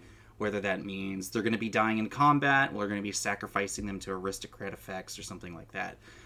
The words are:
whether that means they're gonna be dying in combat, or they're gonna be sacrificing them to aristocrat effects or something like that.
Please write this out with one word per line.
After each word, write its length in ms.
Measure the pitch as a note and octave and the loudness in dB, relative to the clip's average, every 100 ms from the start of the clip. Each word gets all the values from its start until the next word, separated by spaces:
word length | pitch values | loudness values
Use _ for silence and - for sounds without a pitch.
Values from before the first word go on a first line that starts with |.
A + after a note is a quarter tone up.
| - - - - | -20 -20 -16 -4
whether 220 | G#2+ G2+ | -2 0
that 240 | G2 F#2+ | 0 -2
means 460 | G2+ F#2+ G2 F#2+ F#2 | -2 -6 -4 -4 -2
they're 120 | A#2+ | 0
gonna 160 | G#2+ A2+ | 2 2
be 120 | A2+ | 2
dying 280 | G#2 A2 A2 | 4 4 4
in 120 | G#2+ | 0
combat, 600 | - C#3+ C#3+ C#3+ C3+ C3+ | 4 6 6 6 6 4
or 60 | G#2 | 2
they're 100 | G2+ | -2
gonna 120 | G2+ | 0
be 120 | G2+ | -2
sacrificing 720 | F#2+ G#2+ G2+ G#2 G2+ G2 - G2+ | -2 -2 -2 -2 0 -2 -2 -4
them 140 | G2 | -4
to 120 | - | -4
aristocrat 640 | F#2+ F#2 F#2+ - - G2 | -4 -4 -6 -8 -10 -10
effects 440 | - - F#2 F#2 - | -8 -8 -10 -8 -10
or 60 | |
something 320 | F#2+ F#2 F2+ E2+ | -10 -10 -10 -12
like 160 | - | -10
that. 260 | F#2+ F#2 - - - | -8 -6 -8 -18 -20